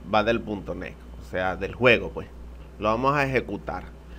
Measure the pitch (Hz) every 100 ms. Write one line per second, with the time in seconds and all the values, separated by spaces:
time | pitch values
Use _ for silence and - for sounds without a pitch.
0 | 90 107 107 117 107 104 92 90 90 -
1 | - - - 90 92 90 95 92 123 107
2 | 85 - 98 - - - - - 107 113
3 | 135 147 135 127 101 101 - 90 - -
4 | -